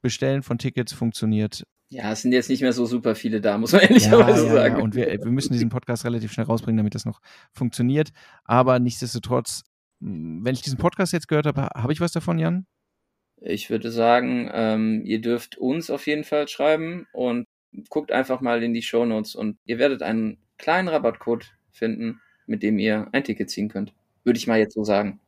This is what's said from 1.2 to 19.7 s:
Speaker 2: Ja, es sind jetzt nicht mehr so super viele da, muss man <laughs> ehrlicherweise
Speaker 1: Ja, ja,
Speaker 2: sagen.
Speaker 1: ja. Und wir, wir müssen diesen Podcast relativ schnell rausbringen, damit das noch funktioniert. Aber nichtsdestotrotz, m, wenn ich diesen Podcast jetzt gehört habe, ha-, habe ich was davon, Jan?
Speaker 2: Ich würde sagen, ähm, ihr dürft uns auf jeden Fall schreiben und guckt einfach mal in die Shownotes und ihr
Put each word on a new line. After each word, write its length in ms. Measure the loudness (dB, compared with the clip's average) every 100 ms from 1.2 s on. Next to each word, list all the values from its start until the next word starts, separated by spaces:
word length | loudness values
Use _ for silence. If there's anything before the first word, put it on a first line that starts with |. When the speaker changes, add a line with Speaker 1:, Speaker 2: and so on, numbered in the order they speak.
| 0 0 0 -6 -18 _ _
Speaker 2:
Ja, 240 | -10 -6
es 80 | -2
sind 120 | 2
jetzt 180 | 2 2
nicht 100 | 0
mehr 140 | 0
so 100 | 0
super 300 | 0 0 -2
viele 260 | -2 -2 0
da, 160 | 0 0
muss 160 | 6
man 80 | 6
<laughs> 0 |
ehrlicherweise 640 | 10 8 8 8 8 6 6
Speaker 1:
Ja, 0 |
ja, 60 |
Speaker 2:
sagen. 240 | 6 4 2
Speaker 1:
ja. 60 |
Und 120 | 0
wir, 120 | 0 -2
wir 240 | -2 -2
müssen 240 | -2 0
diesen 160 | 0 0
Podcast 340 | -2 -4 -4
relativ 260 | -2 -4 -4
schnell 140 | -4
rausbringen, 320 | -2 -2 0 0
damit 180 | 0
das 120 | -2 -8
noch 160 | -10 _ -20 _
funktioniert. 560 | -6 -6 0 0 2 0 -6 -20 -20
Aber 340 | 0 4 4 4
nichtsdestotrotz, 840 | 2 -2 -8 -8 -2 -4 -4 -10 _ _ _ _
m, 420 | -12 -10 -10 -6
wenn 80 | -4
ich 80 | -4
diesen 180 | -6 -2
Podcast 360 | -2 0 -2
jetzt 140 | -2 -2
gehört 180 | 0 0
habe, 160 | -2
ha-, 200 | -6 -4
habe 120 | -4
ich 80 | -2
was 100 | -2
davon, 260 | -4 -4 -2
Jan? 280 | 0 -2 -6 _ _ _ _ _ _ _
Speaker 2:
Ich 300 | -8 -8 -4
würde 200 | -4 -4
sagen, 600 | 0 4 4 2 -4 -4
ähm, 500 | -2 0 0 0 -2 -2
ihr 160 | -4
dürft 340 | -2 -4 -4 -6
uns 320 | -4 -4 -4
auf 180 | -6 -4
jeden 180 | -4
Fall 220 | -2 -2 -2
schreiben 600 | -2 0 2 -2 -10 -12
und 320 | -4 -2 -2 -6 _ _ -20 -6
guckt 240 | -6 -2
einfach 300 | -2 -2 -4
mal 200 | -2 -2
in 120 | 0
die 80 | -4
Shownotes 520 | -2 0 0 -2 -4
und 220 | -6 -8 -8
ihr 140 | -8